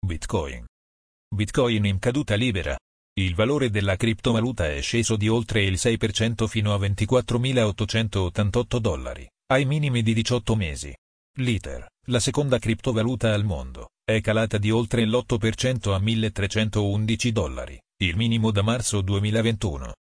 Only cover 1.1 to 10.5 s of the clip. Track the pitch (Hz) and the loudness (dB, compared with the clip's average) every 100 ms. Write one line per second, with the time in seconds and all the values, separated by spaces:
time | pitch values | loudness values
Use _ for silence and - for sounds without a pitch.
1.1 | _ _ 104 110 - 123 110 101 98 123 | _ _ -4 -2 2 2 4 2 2 0
2.1 | 123 151 104 123 95 78 67 _ _ _ | 0 0 0 2 0 -2 -6 _ _ _
3.1 | - 92 87 110 147 131 104 98 95 113 | -2 -2 2 2 2 0 0 0 0 0
4.1 | 110 - 117 117 120 80 71 - 117 113 | 0 0 2 0 -2 -2 -2 -2 0 0
5.1 | 110 104 113 117 113 98 92 123 113 120 | 2 2 2 0 0 2 2 0 2 0
6.1 | - 110 113 110 110 104 101 98 101 107 | 0 -2 0 -2 0 0 0 0 0 2
7.1 | 127 120 120 127 131 110 95 104 113 113 | 2 2 0 2 2 2 0 -2 0 0
8.1 | 98 92 - 104 107 120 123 110 76 62 | 0 -2 0 0 0 0 -2 -2 -2 -6
9.1 | - - _ _ 135 139 151 147 123 110 | -12 -16 _ _ 0 2 0 0 2 2
10.1 | 113 113 123 - | 2 2 -2 0